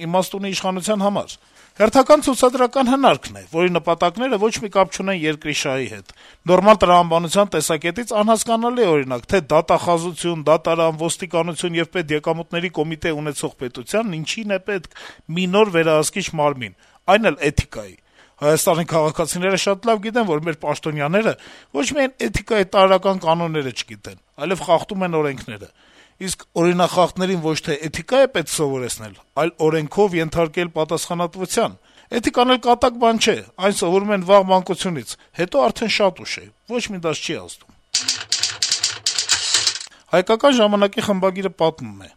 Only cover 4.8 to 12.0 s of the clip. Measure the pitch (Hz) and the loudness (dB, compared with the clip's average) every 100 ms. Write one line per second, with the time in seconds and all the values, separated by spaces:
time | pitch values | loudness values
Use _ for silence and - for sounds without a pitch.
4.8 | 185 - 190 185 156 151 151 143 147 135 | 2 0 -4 -2 -2 -4 -4 -4 -2 -4
5.8 | 113 104 - - - _ 160 180 208 214 | -4 -10 -18 -20 -20 _ 2 6 8 6
6.8 | 180 180 170 165 170 196 202 160 147 160 | 8 6 6 2 0 0 0 0 -2 -2
7.8 | 170 170 233 214 214 220 - 226 240 247 | -2 -6 -4 0 2 2 2 -2 0 2
8.8 | 196 151 131 123 - 196 139 151 170 170 | 2 2 0 -6 0 -2 2 2 4 0
9.8 | 175 170 175 156 175 165 147 165 165 165 | 2 0 -2 -6 -4 -2 2 2 2 0
10.8 | 165 156 165 - 180 170 165 156 180 165 | 0 0 -4 -6 -4 -2 -2 -4 -4 -4
11.8 | 160 185 | -4 -4